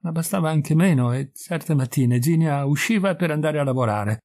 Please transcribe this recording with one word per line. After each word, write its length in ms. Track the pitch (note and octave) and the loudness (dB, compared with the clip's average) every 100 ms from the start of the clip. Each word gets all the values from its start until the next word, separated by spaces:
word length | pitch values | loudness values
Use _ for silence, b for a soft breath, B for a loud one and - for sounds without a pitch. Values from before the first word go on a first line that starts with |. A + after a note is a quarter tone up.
Ma 100 | F3 | -4
bastava 360 | E3 E3 F3+ D#3+ | -4 -4 -2 0
anche 240 | D#3 D3 | 0 2
meno 380 | D#3 F#3+ C#3 B2 | 2 4 4 2
e 200 | B2+ C3+ | -2 -6
certe 400 | - - E3 - | -12 -8 -8 -2
mattine 460 | D3+ B2+ - B2 B2 | 0 0 0 2 2
Ginia 440 | C3 E3 D#3+ C#3+ | 2 2 2 0
usciva 500 | C#3 D3 - A3+ G3 F3+ | 0 -2 0 0 0 -2
per 160 | E3+ | -2
andare 280 | D3+ D#3 D3+ | 0 -2 0
a 60 | C#3 | -2
lavorare 540 | C3 A#2+ G#2 G#2 G#2+ | 0 0 0 -2 -4